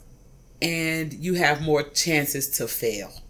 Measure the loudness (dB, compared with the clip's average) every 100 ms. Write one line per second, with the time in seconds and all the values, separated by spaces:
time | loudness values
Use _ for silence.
0 | -20 -20 -20 -20 -18 -4 -2 0 0 -2
1 | -4 -4 -2 2 4 2 2 2 2 -2
2 | 2 2 2 -2 -2 -2 -4 -2 -2 -2
3 | -8 -14 -20